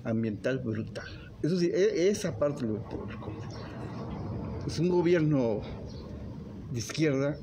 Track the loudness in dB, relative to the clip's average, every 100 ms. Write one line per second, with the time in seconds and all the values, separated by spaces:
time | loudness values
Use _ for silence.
0 | 0 0 0 0 0 0 0 -2 -4 -6
1 | -10 -12 -14 -2 0 4 4 6 4 6
2 | 4 4 0 2 0 2 0 -2 -4 -6
3 | -8 -8 -8 -8 -8 -8 -8 -8 -8 -8
4 | -6 -6 -6 -4 -4 -4 -4 0 4 4
5 | 6 6 6 4 4 2 -2 -8 -10 -10
6 | -10 -10 -10 -10 -10 -10 -6 -6 -4 2
7 | 2 4 2 -2